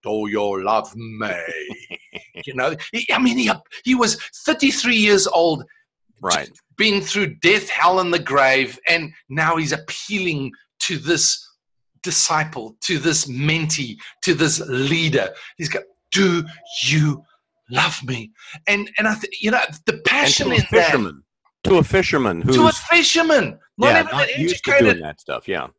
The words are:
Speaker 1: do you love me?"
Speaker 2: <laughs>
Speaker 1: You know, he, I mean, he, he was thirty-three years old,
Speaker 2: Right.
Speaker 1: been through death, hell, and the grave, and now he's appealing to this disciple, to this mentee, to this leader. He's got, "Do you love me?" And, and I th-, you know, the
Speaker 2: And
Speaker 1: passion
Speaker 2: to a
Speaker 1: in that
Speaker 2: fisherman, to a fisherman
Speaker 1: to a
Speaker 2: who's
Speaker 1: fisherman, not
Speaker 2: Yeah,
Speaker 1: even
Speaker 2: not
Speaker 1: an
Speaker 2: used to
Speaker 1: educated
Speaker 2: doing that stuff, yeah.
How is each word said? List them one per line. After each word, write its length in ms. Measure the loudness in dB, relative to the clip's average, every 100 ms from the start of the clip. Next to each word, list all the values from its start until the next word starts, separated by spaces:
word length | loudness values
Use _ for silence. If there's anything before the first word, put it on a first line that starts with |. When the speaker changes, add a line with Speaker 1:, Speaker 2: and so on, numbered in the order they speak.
Speaker 1:
do 240 | -4 -4 -2
you 340 | -2 -2 -2
love 320 | 0 0 -2
me?" 360 | -14 -14 -8 -6
Speaker 2:
<laughs> 640 | -6 -8 -10 -12 -16 -16 -18 _ -20 -20 -18
Speaker 1:
You 80 | -12
know, 220 | -4 -4 -4 -10
he, 140 | -10 -4
I 80 | 0
mean, 200 | 2 2
he, 120 | 0 -2 _ -10
he 100 | 0
was 260 | 2 2 -2 -8 -6
thirty-three 520 | -2 2 2 0 0 2
years 300 | 4 4 4
old, 380 | 2 2 0 -6 _ _ _ _ _
Speaker 2:
Right. 300 | -2 -2 -2 _ _ -2
Speaker 1:
been 240 | 0 0
through 360 | -2 -2 -2 0
death, 300 | 2 2 0
hell, 280 | 2 2 2
and 120 | 2
the 60 | -2
grave, 600 | 0 2 4 4 0 -4 -2
and 240 | 0 -2 -14 _
now 260 | -2 0 0
he's 160 | -2
appealing 800 | -4 -6 -14 -6 -4 -2 -4 -6 -12 _ _
to 180 | -6 -4
this 440 | -2 0 0 -2 -8 _ _ _ _ _
disciple, 760 | -6 -2 0 0 -2 -8 -12 _
to 160 | -6 -2
this 260 | 0 0
mentee, 720 | -2 -2 0 0 -2 -4 -6 -10 -18 -8
to 100 | -2
this 260 | 0 0 -2 -4
leader. 640 | -4 0 0 0 0 -2 -8 -20 _
He's 140 | -6
got, 140 | -6 -10 _ _
"Do 320 | 2 2 2 -4 -14 -14 -6
you 380 | -2 2 0 -2 _ _ _ _ _
love 280 | -2 -2 -4
me?" 280 | -8 -8 -10 _ -20 -10 -2
And, 220 | -2 -2 -2
and 100 | -2
I 60 |
th-, 240 | -2 -8 -4
you 100 | 0
know, 120 | 0 -2 -4 -4
the 80 |
Speaker 2:
And 100 | -2
Speaker 1:
passion 440 | -2 0 2 2 2
Speaker 2:
to 40 |
a 40 | 0
Speaker 1:
in 40 | 4
that 120 | 4 4
Speaker 2:
fisherman, 360 | 2 -2 -8 _ _ _ _
to 120 | 2 4
a 40 |
fisherman 580 | 4 2 2 2 0 0
Speaker 1:
to 80 | 2
a 20 | 6
Speaker 2:
who's 140 | 6 4
Speaker 1:
fisherman, 800 | 2 2 4 2 4 2 2 -8 _ 0
not 100 | 4
Speaker 2:
Yeah, 120 | 4
Speaker 1:
even 120 | 2
Speaker 2:
not 160 | -2 -2
Speaker 1:
an 120 | -2
Speaker 2:
used 220 | -2 -2
to 60 | 2
Speaker 1:
educated 200 | 4 4 2
Speaker 2:
doing 40 |
that 160 | -4 -14
stuff, 280 | -10 -10 -6
yeah. 200 | -6 -6